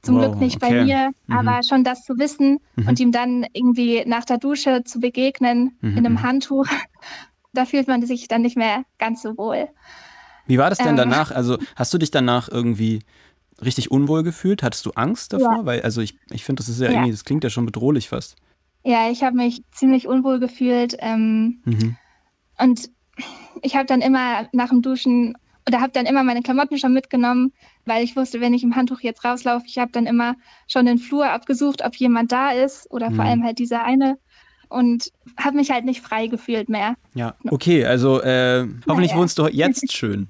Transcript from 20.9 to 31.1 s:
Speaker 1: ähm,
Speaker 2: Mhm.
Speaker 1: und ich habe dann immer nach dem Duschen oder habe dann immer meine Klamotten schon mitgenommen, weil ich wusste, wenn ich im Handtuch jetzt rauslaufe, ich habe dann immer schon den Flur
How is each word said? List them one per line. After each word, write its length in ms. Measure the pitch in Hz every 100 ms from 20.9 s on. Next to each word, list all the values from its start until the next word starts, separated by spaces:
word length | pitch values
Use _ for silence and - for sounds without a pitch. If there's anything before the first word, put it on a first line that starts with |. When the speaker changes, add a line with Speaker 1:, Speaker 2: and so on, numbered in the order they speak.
| -
Speaker 1:
ähm, 640 | 226 220 220 220 226 240
Speaker 2:
Mhm. 320 | - 110 113 120 _ _ _ _ _ _
Speaker 1:
und 320 | 262 240 - _ _ - - - - -
ich 160 | 277 269
habe 100 | 269
dann 140 | 262
immer 480 | 262 262 254 226 233
nach 200 | 247 240
dem 120 | 254
Duschen 520 | 247 262 262 240 233 240 _ _ -
oder 120 | 247
habe 120 | 262
dann 140 | 262 247
immer 180 | 269
meine 180 | 262 240
Klamotten 340 | 240 262 285 285
schon 140 | 262
mitgenommen, 600 | 254 262 254 240 247 254 _ _ _
weil 180 | - 226
ich 140 | 240 254
wusste, 240 | 254 233
wenn 120 | 240
ich 120 | 240
im 100 | 240
Handtuch 260 | 233 254 254
jetzt 240 | 240 226
rauslaufe, 420 | 240 247 240 240 240
ich 100 | -
habe 140 | 247
dann 140 | 240 233
immer 280 | 233 240 247 _ _ _
schon 200 | 262 247
den 120 | 240
Flur 320 | 240